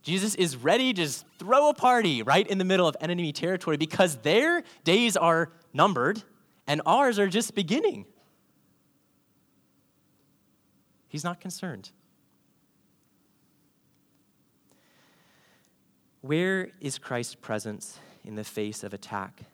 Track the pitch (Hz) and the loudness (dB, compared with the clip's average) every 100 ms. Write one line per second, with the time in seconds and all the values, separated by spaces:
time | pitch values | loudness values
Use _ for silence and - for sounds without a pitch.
0 | - 185 208 196 175 127 131 214 262 196 | -2 -2 -2 0 -2 0 2 2 2 0
1 | 156 127 - _ 175 262 294 294 247 247 | -2 -4 -14 _ 2 4 4 4 4 4
2 | 202 131 113 156 208 190 185 190 170 143 | 2 0 2 2 4 0 2 4 2 0
3 | 156 175 165 - 170 185 175 147 156 - | -4 -4 -4 -4 -4 -4 -2 -2 -2 2
4 | 185 135 147 196 302 349 - - - 190 | 2 2 2 2 2 -2 -4 -6 2 4
5 | 240 185 170 165 165 - _ 135 185 156 | 4 2 2 2 0 -8 _ 2 2 4
6 | 131 214 - _ _ _ - 147 156 214 | 0 -2 -8 _ _ _ -4 -2 2 4
7 | 277 208 202 190 - - 170 240 427 123 | 4 2 0 0 -2 -4 -2 0 0 -4
8 | - _ _ _ _ _ _ _ _ _ | -14 _ _ _ _ _ _ _ _ _
9 | _ _ _ _ _ _ _ _ _ _ | _ _ _ _ _ _ _ _ _ _
10 | _ _ _ _ _ _ _ _ _ _ | _ _ _ _ _ _ _ _ _ _
11 | _ 151 170 175 190 - 185 110 98 _ | _ -8 -8 -8 -12 -10 -10 -10 -16 _
12 | _ _ _ _ _ _ _ _ _ _ | _ _ _ _ _ _ _ _ _ _
13 | _ _ _ _ _ _ _ _ _ _ | _ _ _ _ _ _ _ _ _ _
14 | _ _ _ _ _ _ _ _ _ _ | _ _ _ _ _ _ _ _ _ _
15 | _ _ _ _ _ _ _ _ _ _ | _ _ _ _ _ _ _ _ _ _
16 | _ _ 131 156 180 190 185 - 143 - | _ _ -4 0 0 -2 -6 -10 -10 -10
17 | - 123 120 - - 107 110 104 - - | -6 -6 -6 -12 -8 -6 -6 -12 -14 -20
18 | - - - 107 107 - 104 104 107 98 | -20 -20 -14 -12 -10 -6 -6 -6 -12 -12
19 | - 104 95 - - | -10 -8 -8 -14 -20